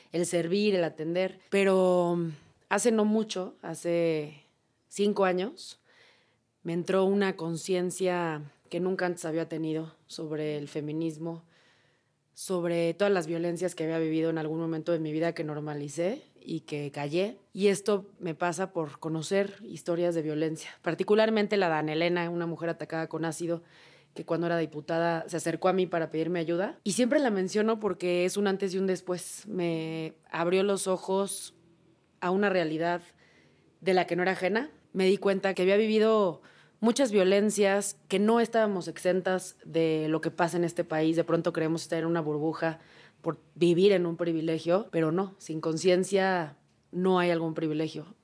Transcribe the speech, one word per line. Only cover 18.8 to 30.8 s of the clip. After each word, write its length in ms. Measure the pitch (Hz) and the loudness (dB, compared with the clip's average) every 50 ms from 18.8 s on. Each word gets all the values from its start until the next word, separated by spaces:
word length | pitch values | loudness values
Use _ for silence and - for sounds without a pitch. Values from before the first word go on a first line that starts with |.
| 160 143 135 - | -6 -6 -6 -8
conocer 580 | - 160 160 160 151 - 196 196 202 202 - - - | -8 -6 -6 -4 -4 -2 0 0 0 -2 -4 -12 -16
historias 520 | - 165 160 - 180 170 170 175 175 170 | -14 -14 -8 -4 -2 0 0 2 0 0
de 60 | 165 | 0
violencia, 480 | 151 156 151 151 160 156 160 156 - - - - - | -2 -2 -2 -2 -2 -2 -2 -6 -10 -14 -16 -8 -4
particularmente 760 | 175 165 165 190 202 208 214 220 220 220 214 208 - 214 202 | -4 -2 0 2 4 4 6 6 4 4 2 2 2 2 2
la 100 | 185 170 | 2 2
de 60 | 160 | 2
Ana 180 | 151 156 156 151 | 0 0 0 0
Elena, 360 | 160 170 175 175 175 170 170 | 0 0 0 0 0 -2 -2
una 160 | 175 170 170 | -4 -4 -4
mujer 240 | 170 160 151 160 165 | -4 -6 -4 -4 -4
atacada 380 | 165 165 156 - 165 160 160 156 | -4 -6 -8 -8 -6 -6 -6 -6
con 160 | - 156 160 | -6 -4 -4
ácido, 360 | 165 151 - 175 165 170 165 170 _ - - - - - - _ _ - | -4 -4 -4 -4 -4 -4 -4 -6 _ -20 -20 -20 -20 -20 -20 _ _ -16
que 120 | - - | -10 -6
cuando 220 | - 165 160 170 170 | -4 -2 -2 0 0
era 100 | 170 170 | 0 0
diputada 640 | 160 151 151 151 147 - 165 165 170 170 170 165 - - | -2 -4 -6 -8 -6 -4 -2 0 2 0 0 -2 -4 -6
se 100 | 170 160 | -6 -6
acercó 320 | - 170 165 160 - 185 | -4 -4 -2 0 2 2
a 40 | 180 | 2
mí 120 | 185 185 170 | 2 0 0
para 220 | 180 170 160 156 | 0 -2 -2 -2
pedirme 280 | - 156 160 160 180 170 | -2 -2 -2 -2 -2 -2
ayuda. 400 | 165 160 170 175 196 254 - - - | -2 -2 -2 -2 -2 -4 -6 -6 -6
Y 100 | 208 175 | -2 0
siempre 260 | 233 254 226 285 311 | 2 2 4 4 2
la 100 | 277 240 | 2 2
menciono 480 | 208 190 185 180 185 214 214 220 226 214 | 0 0 -2 0 0 0 0 0 0 0
porque 460 | 214 196 175 180 180 180 175 175 180 | -2 -4 -4 -2 -2 0 0 2 0
es 120 | 185 - 202 | 0 0 0
un 100 | 202 196 | 0 0
antes 260 | 196 190 202 190 175 | 0 0 -2 -2 -2
y 40 | 190 | -2
un 100 | 196 190 | 0 0
después. 600 | 185 175 - - 180 170 - - - - - 208 | -2 -2 -4 -4 -6 -6 -6 -10 -12 -12 -12 -8
Me 640 | 214 185 170 170 165 160 160 160 160 160 160 156 - _ _ - | -6 -4 -2 -2 -2 -4 -4 -6 -6 -6 -8 -8 -10 _ _ -8
abrió 340 | - 160 170 175 185 190 196 | -4 -2 0 0 2 2 2
los 240 | 202 196 185 | 2 0 0